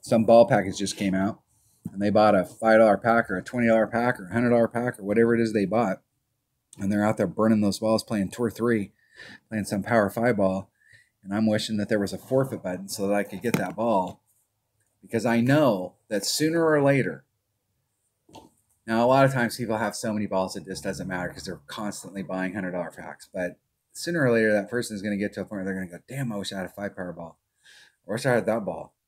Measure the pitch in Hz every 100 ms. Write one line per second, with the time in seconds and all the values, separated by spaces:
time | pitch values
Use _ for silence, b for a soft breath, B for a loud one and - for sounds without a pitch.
0 | - 117 110 117 117 113 95 95 98 -
1 | 101 92 98 - _ _ _ _ - 95
2 | 104 104 107 101 90 - 110 110 113 98
3 | 117 117 117 92 - 123 117 113 110 113
4 | 120 123 92 110 123 120 113 117 123 -
5 | 95 107 117 117 113 107 95 107 110 95
6 | _ _ _ _ _ _ _ - 98 104
7 | 104 110 98 85 110 110 104 - 110 110
8 | - 110 95 - 120 98 117 113 98 B
9 | B B B B _ 110 98 104 92 117
10 | 98 117 120 104 95 95 95 b b b
11 | b _ 95 101 110 107 107 107 104 107
12 | 98 95 - 131 135 101 95 90 98 -
13 | 98 101 98 98 117 110 - - 117 101
14 | 101 - _ _ _ _ _ _ _ _
15 | 98 117 113 117 120 143 127 98 90 _
16 | _ 104 - - 156 165 160 151 139 139
17 | 92 76 _ _ _ _ _ _ _ _
18 | _ _ _ - - _ _ _ - 113
19 | 120 135 135 135 117 - 113 110 107 -
20 | 117 107 101 95 92 98 92 92 101 92
21 | 92 90 90 - - 85 _ - 104 95
22 | 90 98 92 92 92 98 92 90 85 -
23 | 78 71 - 92 87 - _ _ _ -
24 | - 170 131 117 110 104 101 120 113 104
25 | 104 101 101 - 92 104 95 95 92 85
26 | _ 139 127 101 95 98 90 - 101 98
27 | 90 85 82 - _ b b b b b
28 | - 110 135 120 98 113 92 80 - _